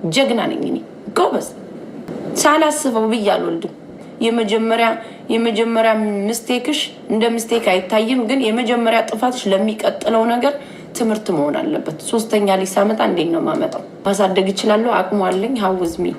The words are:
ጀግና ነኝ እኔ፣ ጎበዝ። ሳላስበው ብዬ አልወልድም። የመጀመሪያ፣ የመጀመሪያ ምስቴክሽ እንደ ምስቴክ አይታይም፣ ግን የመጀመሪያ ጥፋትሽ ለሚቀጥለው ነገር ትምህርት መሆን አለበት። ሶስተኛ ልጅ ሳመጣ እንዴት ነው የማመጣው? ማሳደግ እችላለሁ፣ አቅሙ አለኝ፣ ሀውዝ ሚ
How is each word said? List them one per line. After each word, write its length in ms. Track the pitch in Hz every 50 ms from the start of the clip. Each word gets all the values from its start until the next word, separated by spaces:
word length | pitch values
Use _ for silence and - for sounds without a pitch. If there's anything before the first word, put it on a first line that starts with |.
| -
ጀግና 360 | 165 160 262 277 - 240 220 190
ነኝ 180 | - 160 - -
እኔ፣ 140 | - - - - - - - - - -
ጎበዝ። 340 | - 359 - - 190 - - - - - - - - - - - - - - - - - - -
ሳላስበው 680 | - - 208 294 311 311 302 294 302 - 269 233 220 220
ብዬ 200 | 220 226 233 208 202
አልወልድም። 440 | 185 - 175 170 170 165 - - - - - - - - - - - -
የመጀመሪያ፣ 640 | 233 226 226 233 226 202 214 220 226 226 226 226 233 220 226 - - - - - - -
የመጀመሪያ 640 | 220 226 233 233 214 202 226 233 226 226 226 226 220 220 220 208 202 202
ምስቴክሽ 580 | 196 208 233 - - - 254 247 240 - 302 294 - - - - -
እንደ 160 | - 196 220 220 233
ምስቴክ 360 | 233 233 220 - 233 226 226
አይታይም፣ 540 | 208 185 185 185 185 220 214 226 226 269 254 233
ግን 140 | 208 269 269
የመጀመሪያ 580 | 240 214 214 240 247 220 240 233 233 226 226 226 226
ጥፋትሽ 380 | - 226 214 254 254 254 - -
ለሚቀጥለው 760 | 196 190 190 214 220 214 - - - - - - 214 226 226 226
ነገር 280 | 233 233 247 247 277 285 285 - - - - - - -
ትምህርት 340 | - 240 220 214 214 214 -
መሆን 260 | 180 151 143 147 143
አለበት። 420 | 127 - 131 151 - - - 156 - -
ሶስተኛ 500 | - - 226 214 - - 214 202 196 190
ልጅ 140 | 185 190 190
ሳመጣ 300 | - 202 202 214 220 220 254
እንዴት 260 | 220 185 170 156 170
ነው 120 | 165 165
የማመጣው? 420 | - - - - 165 - - - - - - -
ማሳደግ 460 | - 196 196 190 208 185 185 196 190
እችላለሁ፣ 440 | 190 190 - - 220 214 214 226 240 214
አቅሙ 260 | 185 185 185 208 202 190
አለኝ፣ 320 | 185 185 185 202 240 269
ሀውዝ 360 | 233 202 190 190 185 180 165 160
ሚ 120 | 175 180 175 165